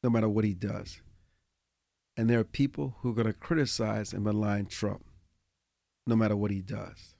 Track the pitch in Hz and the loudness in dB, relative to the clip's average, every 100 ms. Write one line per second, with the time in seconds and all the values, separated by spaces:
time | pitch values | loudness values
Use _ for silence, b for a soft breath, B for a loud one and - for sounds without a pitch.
0 | 127 117 110 104 107 92 101 101 92 - | 2 2 2 2 2 0 -4 -6 -10 -16
1 | - - _ _ _ _ _ _ _ _ | -20 -20 _ _ _ _ _ _ _ _
2 | _ - 113 117 110 - 139 - 143 123 | _ -2 2 4 2 0 0 0 -6 -4
3 | 127 113 110 107 - 165 135 - 110 107 | -4 0 0 0 -2 0 0 0 -2 -2
4 | 104 98 104 107 104 101 98 - 104 101 | -4 -2 0 0 0 0 -2 -4 -4 -4
5 | - - _ _ _ _ _ _ _ _ | -12 -20 _ _ _ _ _ _ _ _
6 | - 113 110 104 104 98 92 104 - - | 0 2 4 2 0 -2 -6 -10 -10 -16
7 | - _ | -20 _